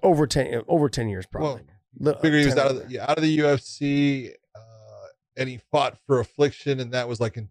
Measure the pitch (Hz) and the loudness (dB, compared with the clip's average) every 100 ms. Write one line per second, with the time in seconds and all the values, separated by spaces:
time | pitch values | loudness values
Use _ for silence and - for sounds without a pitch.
0 | 190 160 147 147 135 120 - 170 147 - | 2 4 2 2 0 -4 0 2 2 0
1 | 113 95 92 - 151 120 - _ _ 127 | -4 -4 -8 -4 -4 -4 -12 _ _ -4
2 | 135 147 160 151 143 131 139 127 110 123 | -2 0 2 4 4 4 2 0 -6 -8
3 | 113 156 156 156 147 143 - - 143 143 | -2 0 2 2 2 2 -2 -6 -2 0
4 | 143 139 113 - _ 123 110 110 110 101 | 0 0 -8 -18 _ -20 -20 -20 -20 -20
5 | 95 _ _ - 131 123 - 147 135 - | -20 _ _ -8 -8 -8 -4 -2 -2 -4
6 | - 131 113 - 147 - - 135 123 127 | 0 0 0 0 0 0 -4 -4 -2 -4
7 | 120 117 117 117 107 | -4 -2 -4 -4 -14